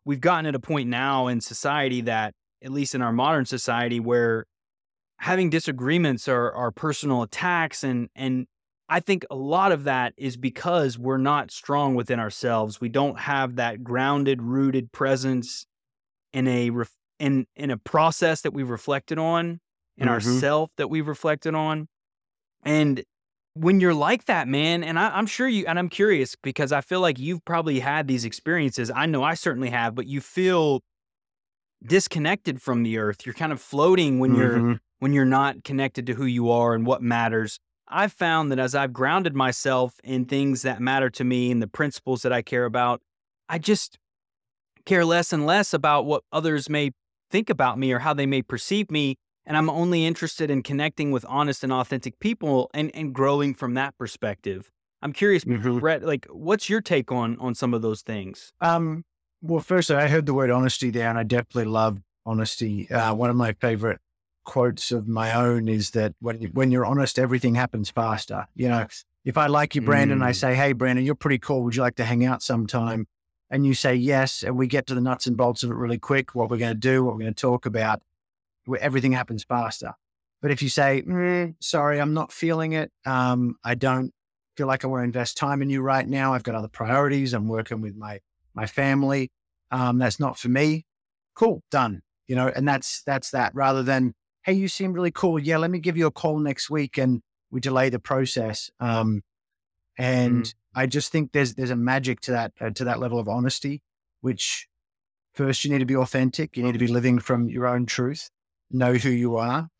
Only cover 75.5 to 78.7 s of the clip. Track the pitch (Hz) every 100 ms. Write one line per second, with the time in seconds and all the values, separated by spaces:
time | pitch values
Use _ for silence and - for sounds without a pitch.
75.5 | 120 120 117 120 117 - 139 123 123 110
76.5 | 117 117 110 127 131 123 110 113 110 131
77.5 | 123 113 110 110 107 _ _ _ _ _
78.5 | _ -